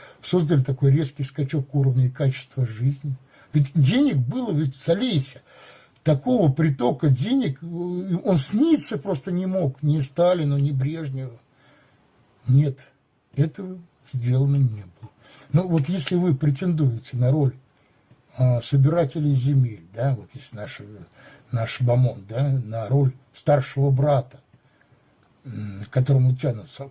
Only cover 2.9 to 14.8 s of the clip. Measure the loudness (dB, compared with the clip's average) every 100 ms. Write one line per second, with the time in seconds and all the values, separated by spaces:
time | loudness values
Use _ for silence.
2.9 | -2 -6 -10 -12 _ _ 0 2 2 4
3.9 | 4 4 2 0 -2 -2 -2 -2 -4 -2
4.9 | 0 2 0 -2 -10 -20 -20 -20 -20 _
5.9 | _ 0 0 2 2 4 2 0 2 0
6.9 | 2 2 2 2 0 0 -4 -8 -8 -6
7.9 | -6 -4 -2 0 0 0 0 2 2 0
8.9 | -6 -4 -6 -4 -4 -2 -2 -2 -2 0
9.9 | 0 -2 0 2 2 0 0 0 0 -2
10.9 | -4 -8 -8 -10 -16 _ _ _ _ _
11.9 | _ _ _ _ _ 2 4 2 -2 -16
12.9 | _ _ _ _ -2 -2 -4 -12 -14 -18
13.9 | _ _ -6 -2 0 2 2 0 -2